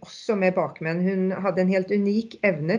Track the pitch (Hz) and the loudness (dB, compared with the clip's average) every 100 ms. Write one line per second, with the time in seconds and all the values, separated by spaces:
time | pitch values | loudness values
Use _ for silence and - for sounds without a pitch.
0 | - - - 208 185 185 147 - 160 170 | -18 -10 -2 2 2 2 -2 -4 -4 0
1 | 185 190 185 190 190 175 185 190 185 208 | 0 0 0 0 -2 2 2 2 2 0
2 | 202 214 220 - 208 156 156 | 2 0 -2 -2 0 0 0